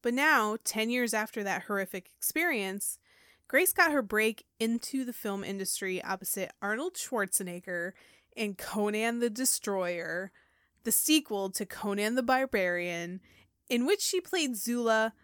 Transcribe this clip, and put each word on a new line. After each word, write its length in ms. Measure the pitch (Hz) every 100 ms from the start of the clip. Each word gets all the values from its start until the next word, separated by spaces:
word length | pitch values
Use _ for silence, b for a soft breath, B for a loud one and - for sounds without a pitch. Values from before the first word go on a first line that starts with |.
But 100 | 240
now, 460 | 247 311 285 214 220
ten 260 | - 220 226
years 240 | 247 233
after 280 | 220 214 220
that 180 | 196 185
horrific 480 | - 196 185 185 -
experience, 840 | - - 311 339 240 190 196 - - b b b b b
Grace 240 | 269 370
got 180 | - 339
her 120 | 294
break 420 | 202 214 220 214 - -
into 420 | 226 233 - 269 247
the 80 |
film 280 | - 214 196
industry 600 | 196 196 185 - 190 185
opposite 480 | - 185 190 196 185 -
Arnold 340 | 202 220 349 -
Schwarzenegger 960 | - 233 196 - 180 175 185 175 180 - b b b -
in 180 | 208
Conan 640 | 185 - 214 208 214 233 233
the 100 | 240
Destroyer, 1000 | 220 262 - 208 196 180 175 165 170 190 b b b b b
the 80 | 226
sequel 560 | - - 311 - 202 190
to 120 | -
Conan 520 | 202 - 208 202 214 247
the 60 |
Barbarian, 1000 | 240 262 269 208 180 175 175 170 170 190 b b b _ -
in 160 | 240 269
which 160 | 403
she 180 | - 359
played 360 | - 370 285 208
Zula, 580 | 233 240 226 220 220 -